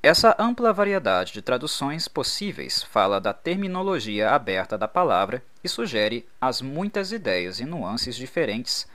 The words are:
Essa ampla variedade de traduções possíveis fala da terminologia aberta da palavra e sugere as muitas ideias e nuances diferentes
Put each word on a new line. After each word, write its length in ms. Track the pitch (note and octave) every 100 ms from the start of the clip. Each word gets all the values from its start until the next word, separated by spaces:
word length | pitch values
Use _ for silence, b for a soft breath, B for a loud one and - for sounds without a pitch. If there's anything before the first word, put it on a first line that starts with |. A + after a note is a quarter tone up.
Essa 340 | C#3+ E3+ A3+ G#3
ampla 320 | A3+ B3 A#3
variedade 600 | G3 G3+ G3 A#2 F#2 F#2
de 80 | -
traduções 640 | G3 B2 D3+ - C#3 D#3 -
possíveis 760 | - C3 - G3+ D3 C2 -
fala 360 | - A2 G2 G2
da 140 | G2+
terminologia 1000 | G2 - F#3 G2 B2+ G3 F3 G#2+ G#2 G#2+
aberta 440 | C#3+ A2 F#2+ F#2+ G#2+
da 100 | G#2+
palavra 560 | - F3 F#2 G2 - - -
e 40 | F3
sugere 600 | - A3+ A2+ G#2 A#2+ - -
as 220 | C3 B2
muitas 500 | C3 D3 G3+ G#3 F#3+
ideias 480 | A3+ C#3 F#2 F2+ F#2+
e 60 |
nuances 520 | B2+ E3+ F#2+ A#2 C3+ A#2
diferentes 720 | C3 - C#3+ G#2+ B2 - -